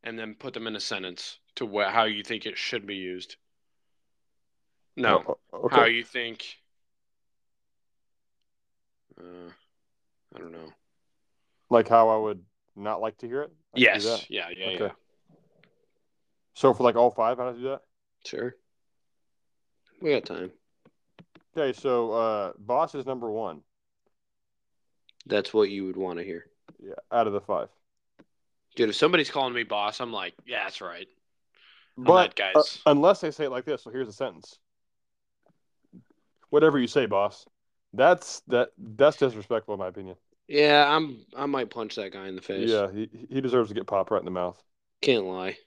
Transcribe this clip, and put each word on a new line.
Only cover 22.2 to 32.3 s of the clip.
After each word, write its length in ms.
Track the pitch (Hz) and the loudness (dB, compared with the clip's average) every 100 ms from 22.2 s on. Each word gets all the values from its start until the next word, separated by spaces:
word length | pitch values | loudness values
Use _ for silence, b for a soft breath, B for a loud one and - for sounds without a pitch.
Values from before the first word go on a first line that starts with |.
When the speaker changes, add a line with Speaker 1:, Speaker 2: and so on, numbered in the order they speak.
| 113 107 98 - | 0 -2 -4 -10
Speaker 2:
Boss 380 | 104 123 156 147 | -4 -2 -2 -4
is 100 | 131 | -8
number 240 | 131 117 | -6 -6
one. 320 | 107 107 76 _ _ _ _ _ _ _ _ _ _ _ _ _ _ _ _ - | -6 -6 -10 _ _ _ _ _ _ _ _ _ _ _ _ _ _ _ _ -4
Speaker 1:
That's 280 | 107 98 | -4 0
what 160 | 110 104 | 2 2
you 160 | 98 95 | 0 -8
would 120 | 90 | -6
wanna 260 | 92 85 | -6 -6
hear. 260 | 92 85 - _ _ - | -8 -12 -14 _ _ -20
Speaker 2:
Yeah, 120 | 98 - - | -18 -18 -4
out 160 | 120 110 | 0 0
of 60 | |
the 80 | 101 | -2
five. 280 | - 92 - _ _ _ _ _ _ _ _ _ _ - | -4 -6 -6 _ _ _ _ _ _ _ _ _ _ -2
Speaker 1:
Dude, 140 | 117 | -2
if 60 | 101 | 2
somebody's 340 | 156 175 143 | 2 2 0
calling 240 | 147 131 | -2 -2
me 100 | 120 | -4
Boss, 360 | 110 104 104 - | -4 -2 -4 -4
I'm 100 | 123 | -8
like, 200 | 107 90 - - | -8 -10 -12 -10
"Yeah, 180 | 120 | -8
that's 180 | 98 - | -8 -10
right." 260 | 92 85 98 _ _ _ _ b b b b - | -12 -14 -18 _ _ _ _ b b b b -4
I'm 60 | |
Speaker 2:
But, 320 | 127 180 180 | 6 8 8